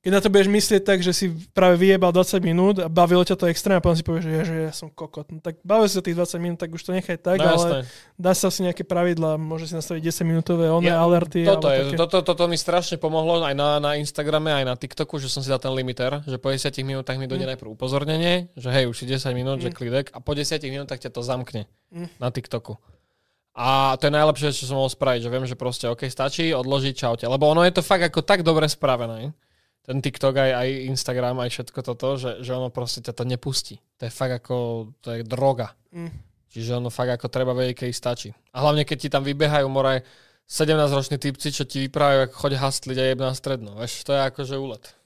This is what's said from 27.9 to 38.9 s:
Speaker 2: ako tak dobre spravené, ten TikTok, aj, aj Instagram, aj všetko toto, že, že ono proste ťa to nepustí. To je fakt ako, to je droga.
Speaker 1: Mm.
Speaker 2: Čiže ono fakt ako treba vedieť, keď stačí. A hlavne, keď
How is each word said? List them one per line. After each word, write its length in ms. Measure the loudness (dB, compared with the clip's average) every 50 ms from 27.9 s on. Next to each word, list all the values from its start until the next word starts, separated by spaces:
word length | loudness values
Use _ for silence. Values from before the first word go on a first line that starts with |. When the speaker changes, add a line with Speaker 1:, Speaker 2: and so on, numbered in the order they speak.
| 2 4
Speaker 2:
ako 160 | 4 2 0 -2
tak 200 | 2 2 2 4
dobre 240 | 4 4 4 4 4
spravené, 720 | 2 0 _ 0 0 2 0 -2 -6 -6 -8 -8 -10 -10 _ _ _ _ _ _ _ _ _
ten 200 | _ -6 -6 -2
TikTok, 320 | -2 -4 -4 0 0 2
aj, 180 | 2 4 2 2 2
aj 120 | 2 0 -2 -2 -4 -6 -4
Instagram, 480 | -4 -4 -4 -4 -2 -2 -2 -2 -2 -2
aj 120 | -4 -6
všetko 300 | -6 -8 -10 -10 _ -10
toto, 260 | -8 -8 -6 -4 -2 -2 -2
že, 260 | -2 -4 -6 -8 -8
že 80 | -8 -6
ono 200 | -4 -4 -4 -4
proste 320 | -4 -6 -6 -6 -6 -8
ťa 100 | -8 -10
to 120 | -6 -6 -4
nepustí. 520 | -4 -4 -4 -4 -4 -4 -4 -4 -6 -16 -20 _ _ _
To 80 | _
je 100 | -12 -10 -6
fakt 180 | -4 -4 -4
ako, 220 | -4 -6 _ -4 -4 -2 -2 -4 -4 -6 -8 -12 -16 _
to 140 | _ -10
je 80 | -8 -8
droga. 560 | -6 -6 -4 2 2 2 2 2 -4 -8 -10 _ _ _
Speaker 1:
Mm. 180 | _ -14 -12 -12 -14 -16 -18 _ _ _ _ _
Speaker 2:
Čiže 220 | _ -10 -6 -4 -4
ono 140 | -4 -4 -6
fakt 240 | -4 -4 -2 -2
ako 160 | -2 -4 -6 -6
treba 240 | -4 -2 -2 0
vedieť, 240 | 0 0 -2 -2 -2 -4
keď 100 | -6 -6
stačí. 420 | -6 -4 -4 -4 -6 -4 -8 -16 -16 _ _ _
A 120 | _ 0
hlavne, 260 | 2 2 4 2 0
keď 80 | -2